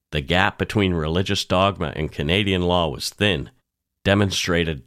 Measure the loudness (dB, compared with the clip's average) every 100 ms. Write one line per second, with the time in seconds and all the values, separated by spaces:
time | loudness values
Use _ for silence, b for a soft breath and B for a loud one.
0 | _ -6 0 2 2 0 -4 0 2 0
1 | 0 -2 -2 -4 0 2 2 0 -6 -4
2 | -6 -4 0 0 2 0 2 2 0 -4
3 | -10 -2 -2 -2 -6 _ _ _ _ _
4 | 2 2 2 0 0 0 0 -4